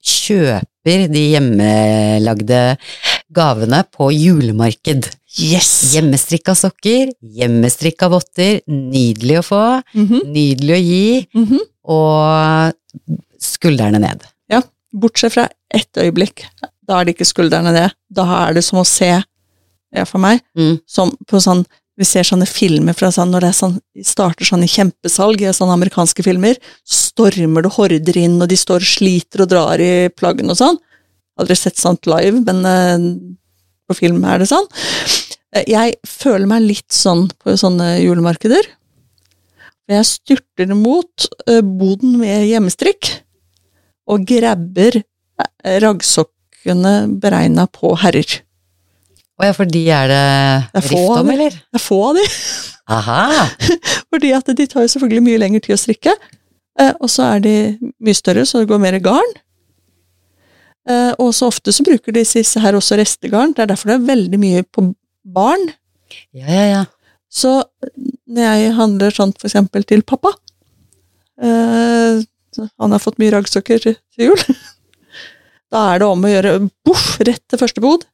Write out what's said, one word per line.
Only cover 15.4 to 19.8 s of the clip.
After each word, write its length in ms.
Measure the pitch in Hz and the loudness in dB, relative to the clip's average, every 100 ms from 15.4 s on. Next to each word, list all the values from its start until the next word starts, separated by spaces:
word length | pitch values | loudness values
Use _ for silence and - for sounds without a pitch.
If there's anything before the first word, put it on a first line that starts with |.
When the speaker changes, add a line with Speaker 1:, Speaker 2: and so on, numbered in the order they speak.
| 240 - _ | -2 -6 _
Speaker 2:
ett 200 | 220 - | -4 -4
øyeblikk. 500 | - 175 165 202 - - _ - _ - | -2 -2 0 -4 -6 -20 _ -20 _ -4
Da 140 | 185 | -2
er 40 | 175 | -2
det 120 | - | 0
ikke 80 | 180 | -2
skuldrene 460 | - 165 165 170 | 0 0 0 0
ned. 180 | 165 180 - _ | 2 0 -4 _
Da 120 | 190 180 180 170 | -4 -2 0 0
er 60 | |
det 100 | 165 | 0
som 160 | 170 185 | 0 0
å 60 | 180 | 0
se, 360 | - 180 180 196 _ _ _ _ _ | 0 0 0 -2 _ _ _ _ _